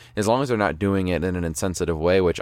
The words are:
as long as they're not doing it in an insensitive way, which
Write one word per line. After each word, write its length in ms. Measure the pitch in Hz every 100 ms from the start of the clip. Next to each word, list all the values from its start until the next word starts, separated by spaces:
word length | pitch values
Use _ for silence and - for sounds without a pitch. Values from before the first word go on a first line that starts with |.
| -
as 140 | - 104
long 140 | 123
as 60 | 135
they're 80 | 110
not 200 | 98 78
doing 300 | 98 98 90
it 160 | 85
in 120 | 92 90
an 80 |
insensitive 520 | 82 80 95 87 82 78
way, 220 | 85 95
which 180 | 90 -